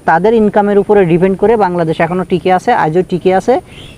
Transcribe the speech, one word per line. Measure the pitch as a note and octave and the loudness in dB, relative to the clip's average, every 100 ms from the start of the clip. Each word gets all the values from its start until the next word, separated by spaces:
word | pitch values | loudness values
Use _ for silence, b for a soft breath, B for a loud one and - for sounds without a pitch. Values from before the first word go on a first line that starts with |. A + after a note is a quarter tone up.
তাদের | - E3 G3+ | 0 0 2
ইনকামের | A#3 G#3+ G#3+ G3+ G3+ | 2 2 0 0 0
উপরে | G3 G#3 | 2 2
ডিপেন্ড | F3 E3 F#3+ F#3 | 2 2 0 0
করে | G#3 A3+ | 0 0
বাংলাদেশ | F3+ F3 E3 E3 | 0 -2 -4 -2
এখনো | E3 F#3 | -4 -4
টিকে | F3 F3+ F#3 | -4 -4 0
আছে, | F#3 - | -2 0
আজও | B3 D#3 E3+ | -2 0 -2
টিকে | F3+ F3 F#3 | -4 -2 0
আছে। | F#3 - D4 - B B | 0 0 -2 -4 B B